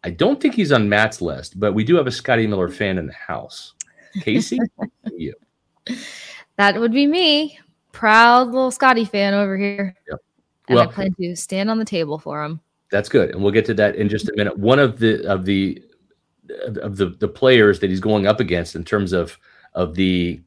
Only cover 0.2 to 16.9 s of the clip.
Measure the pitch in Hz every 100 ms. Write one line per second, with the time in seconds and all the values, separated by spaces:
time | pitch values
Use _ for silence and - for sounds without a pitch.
0.2 | 196 277 302 240 170 131 104 104 110 -
1.2 | 85 67 82 92 104 101 110 175 127 123
2.2 | - 117 110 101 90 - 101 92 76 -
3.2 | - 69 - - - _ - _ _ 190
4.2 | 165 110 - 254 233 _ 214 _ 220 175
5.2 | 156 - _ _ _ _ - 254 - -
6.2 | - - - - 202 202 233 240 285 339
7.2 | 349 294 302 - _ _ _ - 220 220
8.2 | 233 240 254 254 262 247 269 240 214 202
9.2 | 196 202 202 196 202 202 196 185 - -
10.2 | _ _ _ _ - 123 113 - 190 185
11.2 | 175 175 - 190 208 220 220 180 156 156
12.2 | 147 147 151 160 _ _ _ 98 104 131
13.2 | 92 92 101 107 107 104 104 - 104 104
14.2 | 101 - 101 - 101 135 135 117 113 107
15.2 | 90 95 92 98 98 - _ _ _ _
16.2 | _ _ _ - - 110 110